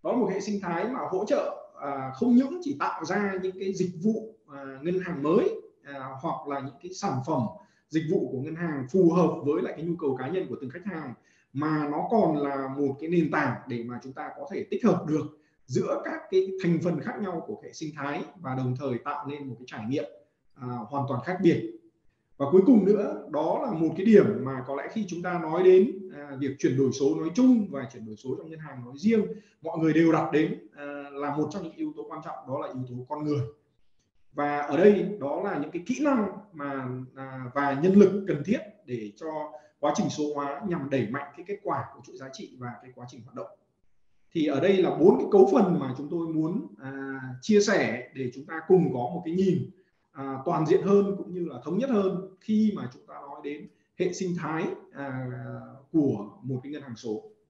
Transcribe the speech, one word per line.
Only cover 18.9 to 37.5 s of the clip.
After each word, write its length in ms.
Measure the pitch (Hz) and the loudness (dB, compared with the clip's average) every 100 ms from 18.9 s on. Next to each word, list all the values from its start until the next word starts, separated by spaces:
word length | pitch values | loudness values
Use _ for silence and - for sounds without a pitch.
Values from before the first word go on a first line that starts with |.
| 117 143 | -4 -6
tạo 220 | 143 135 | -8 -8
nên 200 | 147 139 | -10 -10
một 80 | 123 | -12
cái 60 | 127 | -14
trải 180 | 123 107 | -10 -4
nghiệm, 160 | 143 - - _ _ _ | -4 -4 -14 _ _ _
à, 140 | _ 123 | _ -10
hoàn 380 | 123 110 139 127 | -10 -6 -4 -2
toàn 120 | 123 - | -4 -4
khác 120 | 185 | 2
biệt. 280 | 175 143 - - _ _ _ _ _ _ | 4 4 -2 -12 _ _ _ _ _ _
Và 80 | 139 | 6
cuối 100 | 185 196 | 6 10
cùng 200 | 233 185 | 8 8
nữa, 380 | 208 208 - - | 4 2 -6 -6
đó 300 | 147 160 196 277 | -2 0 0 -2
là 60 | |
một 180 | 160 160 165 | 0 -2 2
cái 80 | 202 | 8
điểm 200 | 208 120 113 131 | 10 10 2 -4
mà 180 | 131 127 | -6 -6
có 80 | 139 | -6
lẽ 120 | - | -6
khi 140 | 226 185 | -6 -6
chúng 140 | 170 | -6
ta 180 | 180 175 | -4 -4
nói 240 | 160 170 | -2 4
đến, 460 | 185 185 233 - - 147 | 8 8 8 0 -12 -14
à, 200 | 147 135 | -12 -6
việc 160 | 139 123 | -6 0
chuyển 180 | 165 131 | 0 2
đổi 140 | 135 | 2
số 240 | 113 143 160 | 2 0 2
nói 140 | 160 180 | -2 4
chung 320 | 254 240 190 | 6 6 2
và 160 | 139 123 | -6 -10
chuyển 120 | 107 110 | -12 -14
đổi 100 | 107 | -12
số 200 | 131 127 | -8 -8
trong 120 | 160 | -10
ngân 100 | 160 | -14
hàng 260 | 151 131 120 | -14 -14 -14
nói 80 | 139 | -2
riêng, 280 | 196 220 175 170 _ _ | 4 4 2 -6 _ _
mọi 160 | 160 160 | -8 0
người 160 | 160 | 4
đều 180 | 151 165 | 6 6
đặt 180 | 151 - | 4 4
đến, 360 | 139 160 - - 147 | 2 2 -2 -10 -16
à, 100 | 143 143 143 | -12 -12 -12
là 260 | 139 143 147 | -6 -4 -2
một 100 | 147 | -2
trong 120 | 190 | -4
những 120 | 160 156 | -10 -8
yếu 180 | 151 151 | -8 -8
tố 100 | 151 | -12
quan 120 | 156 156 | -12 -12
trọng, 120 | - - | -12 -8
đó 120 | 139 | -8
là 80 | 147 | -6
yếu 100 | 131 127 | -8 -10
tố 160 | 123 127 | -10 -10
con 140 | 151 | -6
người. 160 | 151 143 120 - _ _ _ _ _ _ _ | -2 -2 -4 -10 _ _ _ _ _ _ _
Và 240 | - 147 147 | -4 -2 -2
ở 200 | 143 147 | -2 2
đây 400 | 208 196 - - | 4 2 -2 -6
đó 220 | 139 160 | -6 -6
là 140 | 196 160 | -6 -6
những 140 | 143 | -8
cái 120 | 175 175 | -10 -8
kỹ 120 | 254 | -4
năng 260 | 294 262 196 180 - | 0 0 -2 -8 -18
mà, 340 | 160 143 135 127 127 127 - | -12 -10 -8 -8 -10 -12 -16
à, 360 | 135 131 127 | -14 -12 -6